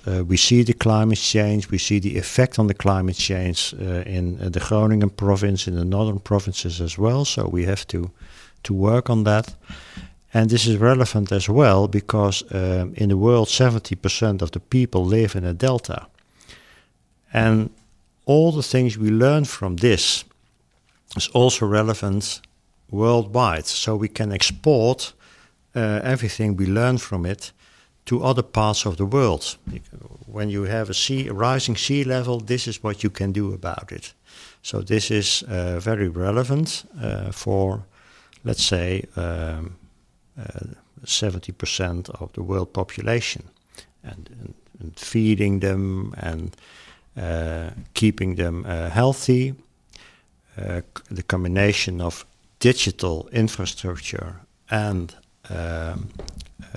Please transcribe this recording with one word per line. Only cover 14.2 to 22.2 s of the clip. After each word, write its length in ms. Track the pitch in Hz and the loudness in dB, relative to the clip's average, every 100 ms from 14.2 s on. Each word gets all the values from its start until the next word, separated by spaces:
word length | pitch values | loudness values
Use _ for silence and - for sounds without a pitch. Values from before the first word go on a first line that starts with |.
| 113 98 | 0 0
of 100 | 85 | -2
the 80 | 90 | -6
people 440 | - 127 123 95 | 0 0 2 2
live 320 | 90 113 107 98 | 2 2 2 0
in 100 | 90 | -4
a 80 | |
delta. 520 | 87 131 123 - - - _ _ _ - - _ _ _ _ _ _ _ | 0 0 0 -4 -10 -10 _ _ _ -20 -20 _ _ _ _ _ _ _
And 360 | 117 113 110 110 - _ _ _ _ - | 2 4 4 0 -8 _ _ _ _ 2
all 260 | 147 165 | 4 4
the 120 | 151 - | 2 0
things 280 | 131 123 107 | 2 2 2
we 120 | 110 | 2
learn 360 | 110 131 151 135 | 4 6 4 0
from 320 | - 98 87 | -2 -4 2
this 480 | 120 101 - - - _ _ _ _ _ _ _ - - | 4 4 2 -2 -6 _ _ _ _ _ _ _ -12 -8
is 120 | - | 0
also 320 | 123 127 - 104 | 4 4 4 2
relevant 760 | 107 110 107 104 98 | 2 2 0 0 -2